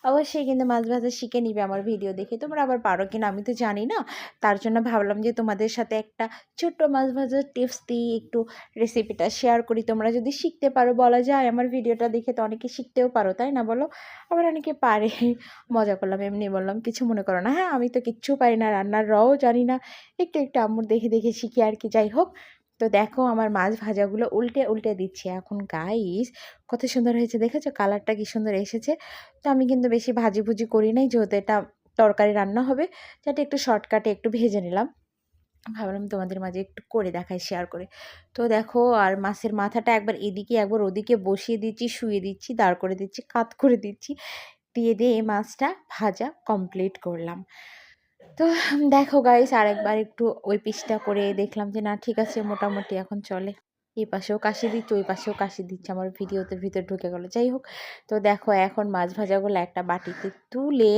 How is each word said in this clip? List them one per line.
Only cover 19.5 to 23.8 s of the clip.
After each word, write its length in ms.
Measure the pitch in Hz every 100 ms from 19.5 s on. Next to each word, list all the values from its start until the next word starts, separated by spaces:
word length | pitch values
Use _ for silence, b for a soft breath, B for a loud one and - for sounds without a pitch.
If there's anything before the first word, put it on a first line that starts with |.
| 240 247
না, 40 | 254 B B B -
একটু 140 | 349 311 269
একটু 120 | 262 214
আম্মুর 200 | 220 220
দেখে 180 | 226 226 226
দেখে 160 | 226 220
শিখি 200 | 233 - 220
আর 80 | 214
কি। 60 | 220 220
যাই 140 | 214 233
হোক, 120 | 359 B B B _ _
তো 60 | 226 202
দেখো 240 | 214 254 254
আমার 160 | 226 220 202
মাছ 140 | 190 220